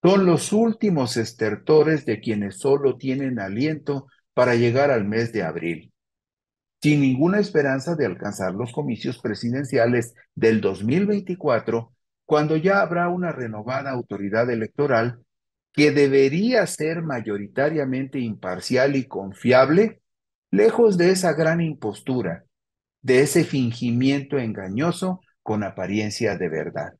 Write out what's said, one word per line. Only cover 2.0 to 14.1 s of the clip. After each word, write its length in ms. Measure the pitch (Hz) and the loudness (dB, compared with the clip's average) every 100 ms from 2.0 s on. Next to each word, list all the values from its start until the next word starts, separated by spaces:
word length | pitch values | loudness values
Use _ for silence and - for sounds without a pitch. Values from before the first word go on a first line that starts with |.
de 160 | - 104 | -2 -6
quienes 380 | - 107 101 - | -4 -4 -6 -4
solo 400 | 135 139 135 120 | 0 2 0 -2
tienen 420 | 135 131 135 120 | -6 -4 -4 -6
aliento 680 | 95 104 151 156 147 139 - _ _ | -6 -4 -4 -4 -6 -6 -8 _ _
para 220 | - 123 120 | 0 2 4
llegar 340 | 120 120 143 | 2 2 2
al 160 | 123 101 | 2 0
mes 260 | 110 117 | -2 -2
de 100 | 113 | -4
abril, 480 | 82 82 85 80 - _ _ _ _ _ _ _ _ _ | -4 -4 -6 -6 -12 _ _ _ _ _ _ _ _ _
sin 200 | 151 147 | 2 4
ninguna 380 | 139 127 160 202 | 2 2 2 2
esperanza 560 | 196 156 139 135 131 165 | 0 0 0 -2 -4 -2
de 100 | 117 | -2
alcanzar 480 | 90 104 101 92 | -2 -10 -6 -6
los 180 | 92 120 | -4 -8
comicios 460 | 120 147 113 135 120 | -6 -6 -6 -6 -8
presidenciales 960 | 117 101 117 127 143 131 117 123 120 _ _ - | -8 -6 -4 -6 -2 2 2 2 -2 _ _ 0
del 260 | 113 110 | 2 4
dos 220 | 98 92 | 0 -2
mil 240 | 104 156 202 | -2 0 0
veinticuatro, 880 | 208 185 180 151 113 - 117 117 _ _ _ - | -2 -4 -6 -2 -2 0 -4 -6 _ _ _ -2
cuando 320 | 151 151 156 | 0 2 0
ya 240 | 175 196 | 2 2
habrá 280 | 180 170 175 | 0 0 -2
una 220 | 180 175 | -2 -4
renovada 580 | 139 120 107 107 131 139 | -6 -8 -8 -6 -6 -6
autoridad 580 | 127 120 | -8 -8